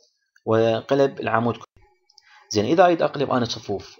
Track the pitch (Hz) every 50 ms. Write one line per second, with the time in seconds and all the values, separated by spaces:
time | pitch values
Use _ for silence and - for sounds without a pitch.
0 | _ _ _ _ _ _ _ _ - 110 110 113 113 113 113 113 - - 139 139
1 | 139 135 - - - 107 110 113 120 117 110 - - - _ _ _ _ _ _
2 | _ _ _ _ _ _ - - _ - - 104 202 - 165 175 185 180 170 165
3 | 151 147 - 143 135 - 120 127 120 113 - 117 - - 101 90 - - -